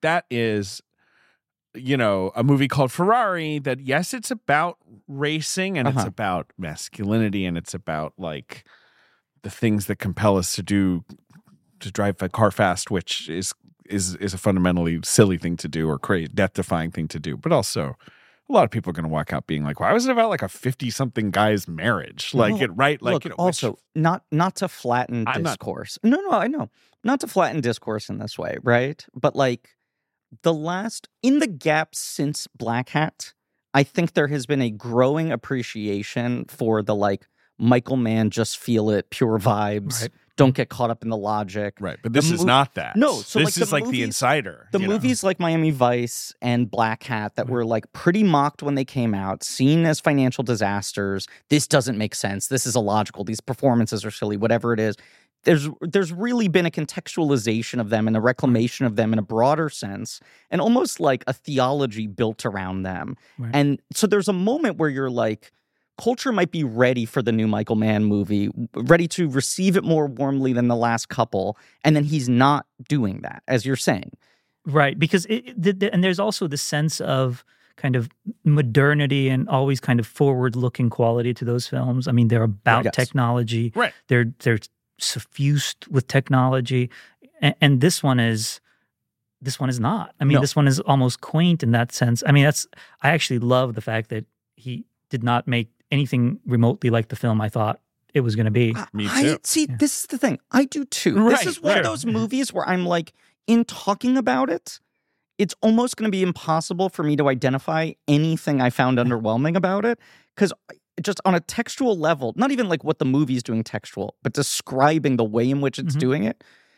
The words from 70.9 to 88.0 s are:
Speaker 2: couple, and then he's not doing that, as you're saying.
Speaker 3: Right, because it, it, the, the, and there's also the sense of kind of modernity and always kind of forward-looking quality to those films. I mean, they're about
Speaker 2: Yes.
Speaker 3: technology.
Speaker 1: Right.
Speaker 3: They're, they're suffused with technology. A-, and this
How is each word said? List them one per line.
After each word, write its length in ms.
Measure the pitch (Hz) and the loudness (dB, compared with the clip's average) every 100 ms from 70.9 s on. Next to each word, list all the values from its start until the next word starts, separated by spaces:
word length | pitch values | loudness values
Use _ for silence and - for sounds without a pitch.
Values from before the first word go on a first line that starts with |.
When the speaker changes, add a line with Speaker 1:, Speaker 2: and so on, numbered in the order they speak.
| 117 - | 0 -2
Speaker 2:
couple, 480 | - 117 98 95 - _ _ | -2 0 -2 -4 -6 _ _
and 120 | 156 156 | 2 4
then 80 | |
he's 260 | 147 151 123 | 2 0 2
not 380 | 123 135 143 - - 127 | 4 6 4 -2 -14 -4
doing 340 | 143 104 - | -2 -2 -4
that, 200 | - - - | -10 -12 -4
as 180 | 127 120 | -2 -2
you're 100 | 135 | -2
saying. 360 | - 104 - - _ _ _ _ - | -2 -2 -6 -18 _ _ _ _ 0
Speaker 3:
Right, 320 | 147 139 - | 2 2 2
because 280 | 165 190 170 | 2 2 0
it, 220 | 226 247 | -4 -6
it, 140 | 247 | -2
the, 100 | 175 | 0
the, 200 | 190 202 | 0 0
and 100 | 180 | 2
there's 160 | 190 175 | 2 2
also 260 | 208 - 175 | -2 -2 -4
the 100 | 143 | -4
sense 440 | - 151 156 - | -4 -2 -2 -2
of 420 | - 135 127 123 _ _ _ - | -2 0 0 -4 _ _ _ -6
kind 180 | 135 123 | -2 0
of 140 | 117 _ - - | -2 _ -14 -2
modernity 840 | 160 147 123 123 139 147 143 139 131 | 2 2 4 4 4 2 0 0 2
and 200 | 131 - | 0 0
always 300 | 135 135 135 | 0 2 0
kind 200 | - 120 | 0 0
of 60 | 110 | 0
forward-looking 840 | - 143 127 123 120 123 - 120 | 0 2 2 0 0 -2 0 -2
quality 420 | - 117 117 120 | 2 2 2 0
to 120 | 120 120 | -2 -2
those 220 | 123 - | -2 -2
films. 400 | 131 127 127 127 | -4 -2 -2 2
I 40 | |
mean, 160 | 120 113 | 4 4
they're 160 | 117 | 4
about 420 | 113 101 120 113 110 | 2 0 2 2 2
Speaker 2:
Yes. 100 | - | 0
Speaker 3:
technology. 760 | 123 135 120 123 113 113 117 220 | 0 0 0 0 0 -2 -2 -2
Speaker 1:
Right. 180 | 240 - - | -2 -4 0
Speaker 3:
They're, 180 | 123 117 - | 2 2 0
they're 200 | 127 110 - _ _ - | 0 0 -2 _ _ -8
suffused 880 | - - - - 143 147 - - - | -6 -6 -8 -2 0 2 -2 -8 -4
with 200 | 139 - | -2 0
technology. 840 | 135 - 131 127 131 120 127 123 - - _ _ - | 0 2 2 2 2 0 -2 -2 -6 -20 _ _ -2
A-, 140 | 143 - | -2 4
and 200 | 147 131 | 4 6
this 200 | 156 - | 4 2